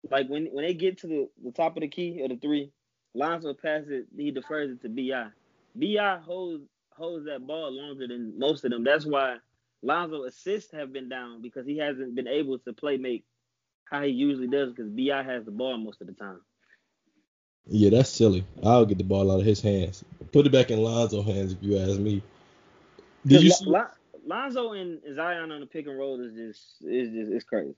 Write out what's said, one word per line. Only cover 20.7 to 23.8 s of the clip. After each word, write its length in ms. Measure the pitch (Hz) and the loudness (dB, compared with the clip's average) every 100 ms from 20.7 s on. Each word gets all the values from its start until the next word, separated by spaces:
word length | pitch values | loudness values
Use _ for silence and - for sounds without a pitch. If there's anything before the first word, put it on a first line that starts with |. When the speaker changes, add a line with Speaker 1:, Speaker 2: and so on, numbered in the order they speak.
Speaker 2:
in 120 | 110 | 2
Lonzo's 440 | 113 117 113 104 101 | 2 2 0 0 0
hands, 260 | 98 95 | -2 -2
if 60 | 90 | -4
you 180 | 98 98 | 0 0
ask 220 | 95 98 | 2 0
me. 220 | 104 101 - - _ _ _ _ _ - - _ 135 | 0 -2 -6 -20 _ _ _ _ _ -20 -20 _ 10
Did 160 | 143 | 12
you 80 | 180 | 12
Speaker 1:
Lon-, 80 | - | 8
Speaker 2:
see 60 | 190 | 4
Speaker 1:
Lon-, 240 | 165 | 2